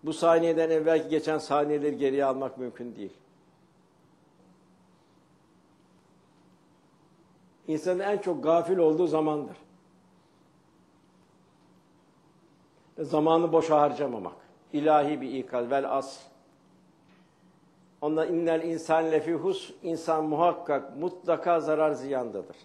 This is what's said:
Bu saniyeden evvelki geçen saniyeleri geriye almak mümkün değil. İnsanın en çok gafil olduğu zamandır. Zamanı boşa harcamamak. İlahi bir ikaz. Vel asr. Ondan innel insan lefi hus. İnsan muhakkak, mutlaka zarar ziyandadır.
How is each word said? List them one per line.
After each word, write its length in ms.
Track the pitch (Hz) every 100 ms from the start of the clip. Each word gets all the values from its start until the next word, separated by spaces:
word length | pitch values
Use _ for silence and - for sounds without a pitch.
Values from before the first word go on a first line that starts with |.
Bu 100 | 147
saniyeden 560 | 156 170 165 165 160 160
evvelki 400 | 160 156 160 160
geçen 280 | 156 160 156
saniyeleri 600 | - 143 147 147 143 143
geriye 280 | 139 135 139
almak 320 | 131 131 -
mümkün 380 | 123 - 123 110
değil. 180 | 98 - _ _ _ _ _ _ _ _ _ _ _ _ _ _ _ _ _ _ _ _ _ _ _ _ _ _ _ _ _ _ _ _ _ _ _ _ _ _ _ _ _ _ _ _ -
İnsanın 320 | 156 180 180
en 180 | 196 202
çok 260 | 190 160
gafil 340 | 147 165 165 185
olduğu 300 | 160 156 175
zamandır. 500 | 156 156 151 139 - - _ _ _ _ _ _ _ _ _ _ _ _ _ _ _ _ _ _ _ _ _ _ _ _ _ _ _ _ _ _ _ _ -
Zamanı 540 | 147 156 156 165 170
boşa 280 | 160 160 151
harcamamak. 540 | 147 131 143 117 90 - - _ _
İlahi 480 | 151 151 151 143 151
bir 120 | 131
ikaz. 360 | 131 127 127 120
Vel 260 | 139 139 135
asr. 240 | 131 - - _ _ _ _ _ _ _ _ _ _ _ _ _ _ _ _ _
Ondan 320 | 147 156 160
innel 300 | 170 165 165
insan 480 | 165 165 - 160 165
lefi 220 | 156 160
hus. 400 | 165 190 185 - -
İnsan 420 | 180 160 - 160 156
muhakkak, 720 | 151 175 170 - 143 - 135
mutlaka 640 | 175 - - 156 175 170
zarar 320 | 151 151 156
ziyandadır. 640 | 147 131 135 120 104 87 -